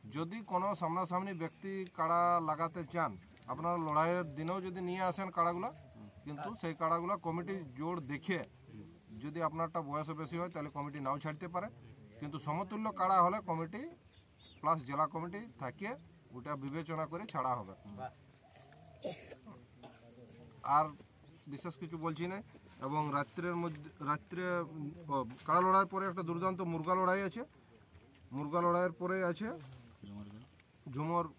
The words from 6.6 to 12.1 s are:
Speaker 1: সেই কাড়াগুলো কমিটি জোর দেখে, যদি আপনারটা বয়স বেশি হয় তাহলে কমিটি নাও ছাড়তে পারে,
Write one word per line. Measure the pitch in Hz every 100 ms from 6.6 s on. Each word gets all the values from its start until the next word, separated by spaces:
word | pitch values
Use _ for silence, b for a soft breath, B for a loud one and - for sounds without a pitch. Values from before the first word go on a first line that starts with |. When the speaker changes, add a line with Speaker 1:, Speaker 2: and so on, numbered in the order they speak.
Speaker 1:
সেই | 170 156
কাড়াগুলো | 160 170 175 202 170
কমিটি | 165 170 190 151 123
জোর | 160 175 131
দেখে, | 147 175 175 - - - 107 101 - - 110
যদি | 139 151 160
আপনারটা | 156 165 170 143
বয়স | 147 151 156
বেশি | 151 170
হয় | 175
তাহলে | 170 147 143
কমিটি | 143 147 135
নাও | 143
ছাড়তে | 156 151 180
পারে, | 180 202 - - - -